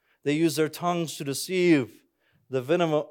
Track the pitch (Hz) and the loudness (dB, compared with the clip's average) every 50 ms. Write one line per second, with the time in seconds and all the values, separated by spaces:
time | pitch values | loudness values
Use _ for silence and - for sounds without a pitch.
0 | _ _ _ _ - 143 147 156 165 165 139 147 156 151 156 - 170 175 175 170 | _ _ _ _ -4 -2 0 2 2 0 2 0 -2 -2 -2 -4 -2 -2 -2 -2
1 | 165 143 - - 151 139 135 - - - 185 185 180 175 165 143 120 104 - - | -2 -6 -6 -10 -8 -6 -6 -6 -6 -4 -2 2 4 4 4 4 2 -2 -8 -20
2 | _ _ _ _ _ _ _ _ _ - 127 131 123 127 165 180 175 160 151 151 | _ _ _ _ _ _ _ _ _ -6 -6 -4 -2 0 2 2 2 2 2 0
3 | 147 - | -2 -2